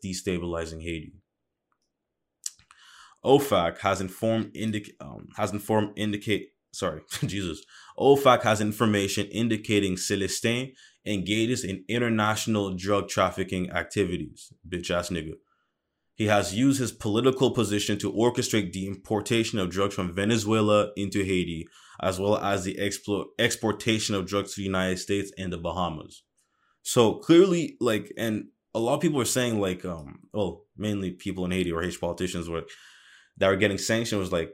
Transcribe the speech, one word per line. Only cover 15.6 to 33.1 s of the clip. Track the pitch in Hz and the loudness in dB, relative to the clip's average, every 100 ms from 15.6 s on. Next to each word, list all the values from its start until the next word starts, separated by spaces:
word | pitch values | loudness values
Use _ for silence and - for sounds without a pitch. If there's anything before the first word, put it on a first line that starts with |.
| _ _ _ _ _ | _ _ _ _ _
He | - 107 | -4 2
has | 104 90 101 | 2 2 2
used | 135 120 | 2 2
his | 120 | -2
political | - 107 107 131 131 127 | -4 -2 2 2 4 2
position | 123 101 104 107 104 | 2 0 0 0 -2
to | 104 | -2
orchestrate | 101 120 123 117 110 90 | 2 2 2 0 0 -2
the | 95 95 | -4 -8
importation | 92 - 104 101 117 110 107 | -8 -4 -4 0 0 0 -2
of | 90 | -2
drugs | 92 98 - | 0 -2 -2
from | 90 | -4
Venezuela | 90 104 117 101 110 104 104 95 - | -2 0 0 2 2 4 4 2 -2
into | 98 101 | -2 -2
Haiti, | 95 92 85 82 78 - - - | 0 0 0 -6 -10 -16 -20 -6
as | 95 90 | -4 0
well | 101 107 | 0 0
as | 101 98 | 0 -2
the | 92 - | -2 -4
explo-, | 101 - - 98 - - | -4 -4 -4 -4 -4 -2
exportation | 120 - 110 202 117 110 - 101 | 0 0 -2 0 0 0 0 -4
of | 90 | -2
drugs | 101 98 | -2 -4
to | 101 | -6
the | 98 | -2
United | 92 92 92 | 0 0 -2
States | - 101 98 - | -2 -2 -4 -8
and | 92 | -8
the | 85 | -6
Bahamas. | 85 87 87 78 - - _ _ _ _ _ _ | -4 -2 -4 -4 -12 -20 _ _ _ _ _ _
So | - 127 113 - | 0 4 6 4
clearly, | - 170 190 175 147 - | 6 8 8 4 -2 -2
like, | 123 107 - - | -2 0 -4 -6
and | 113 107 - _ _ | -4 -4 -6 _ _
a | 113 | -4
lot | 117 147 | 0 2
of | |
people | 175 143 | 2 2
are | 113 | 0
saying, | 131 123 110 | 0 0 0
like, | 95 90 92 | 0 -2 -6
um, | 80 71 - - | -10 -12 -18 -10
well, | 104 90 - _ - | -4 -4 -4 _ -8
mainly | 107 101 92 | -4 -2 -4
people | 90 98 92 90 | -6 -6 -4 -2
in | |
Haiti | 92 87 | 0 0
or | 82 | -2
Haitian | 90 87 | -4 -4
politicians | 87 85 90 90 85 | -4 -2 -4 -4 -6
were, | 82 80 - - - - | -8 -8 -16 -20 -20 -20